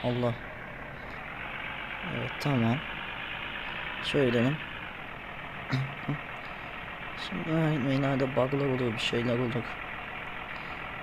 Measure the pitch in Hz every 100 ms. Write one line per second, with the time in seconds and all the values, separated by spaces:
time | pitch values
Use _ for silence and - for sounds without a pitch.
0 | 123 123 120 117 - - - - - -
1 | - - - - - - - - - -
2 | 180 131 120 - 147 131 113 135 - -
3 | - - - - - - - - - -
4 | - 147 127 117 123 151 - - - -
5 | - - - - - - - 131 135 -
6 | - 147 - - - - - - - -
7 | - - - 180 165 160 156 151 135 135
8 | 139 135 131 127 131 139 139 127 123 110
9 | - 117 120 117 123 117 - - - -
10 | - - - - - - - - - -